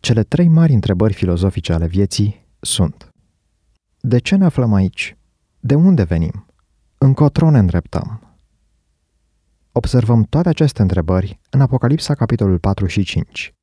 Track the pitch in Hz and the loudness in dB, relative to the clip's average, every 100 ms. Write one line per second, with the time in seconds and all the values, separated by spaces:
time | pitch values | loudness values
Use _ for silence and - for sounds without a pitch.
0 | - 113 107 151 175 160 165 123 - 92 | 0 -2 0 0 2 4 4 2 0 0
1 | 110 101 92 87 95 - - 82 82 87 | 0 0 -2 0 0 -2 -4 -4 -2 -2
2 | 101 - 104 104 _ _ - - 170 - | -2 0 -4 -4 _ _ -10 -2 -2 -4
3 | - _ _ _ _ _ _ _ _ _ | -20 _ _ _ _ _ _ _ _ _
4 | 123 123 - 196 185 - 120 101 95 - | -2 -2 0 0 2 0 0 2 0 -4
5 | - - _ _ _ _ 120 143 180 170 | -12 -14 _ _ _ _ -2 2 4 2
6 | 90 82 82 104 - _ _ _ _ _ | 2 0 -2 -6 -16 _ _ _ _ _
7 | 135 135 151 - 165 143 95 85 - - | 0 2 2 2 2 4 4 0 -4 -8
8 | - 110 _ _ _ _ _ _ _ _ | -8 -14 _ _ _ _ _ _ _ _
9 | _ _ _ _ _ _ _ - - 127 | _ _ _ _ _ _ _ -6 -2 0
10 | 113 117 107 143 175 160 151 - 95 87 | 2 2 2 0 0 0 0 2 0 0
11 | 80 92 95 - _ 131 135 131 120 160 | 0 -2 -2 -10 _ 0 0 0 0 -2
12 | - 147 110 120 101 90 98 98 95 - | -2 -4 0 0 0 0 -2 -2 -2 -2
13 | 98 - 82 - - _ | -4 -4 -8 -12 -16 _